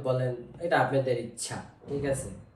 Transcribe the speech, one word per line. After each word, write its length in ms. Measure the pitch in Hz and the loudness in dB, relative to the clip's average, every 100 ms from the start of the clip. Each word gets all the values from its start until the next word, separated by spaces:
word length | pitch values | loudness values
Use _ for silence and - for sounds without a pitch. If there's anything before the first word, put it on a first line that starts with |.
বলেন, 320 | 131 127 123 123 - - | 2 2 2 -2 -8 -6
এটা 200 | 170 143 | 2 4
আপনাদের 400 | 131 135 127 117 | 4 4 4 2
ইচ্ছা, 360 | - - - - - - - | -2 -8 -8 -8 -10 -14 -6
ঠিক 160 | 143 139 | -2 0
আছে? 240 | - - - - | 0 -4 -10 -16